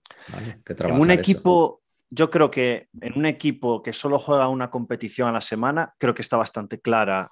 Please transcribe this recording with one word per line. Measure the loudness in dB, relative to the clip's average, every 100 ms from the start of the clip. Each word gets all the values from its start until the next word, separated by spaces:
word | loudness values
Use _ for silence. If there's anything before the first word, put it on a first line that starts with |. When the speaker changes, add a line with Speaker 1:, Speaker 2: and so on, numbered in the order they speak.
| -20 -20 -16
Speaker 1:
¿vale? | -12 -12 -14
Que | -12
Speaker 2:
En |
un | -4
Speaker 1:
trabajar | 0 2 4
eso. | 4
Speaker 2:
equipo, | 4 2 4 4 4 -2 _ _ _
yo | 0 2
creo | 4 2
que | 2 0 -2 -8 -14
en | -8 -2
un | -2
equipo | 0 -2 -2 -2 -2
que | -4
solo | -4 0 -2
juega | 2 2 2
una | 0 -4
competición | -6 -6 -6 -6 -2 -2
a |
la | 0
semana, | -2 -2 -2 -2 -4 _
creo | -2
que | -2
está | -2 -2
bastante | -2 -6 -10 -6
clara | 0 2 2 0 -4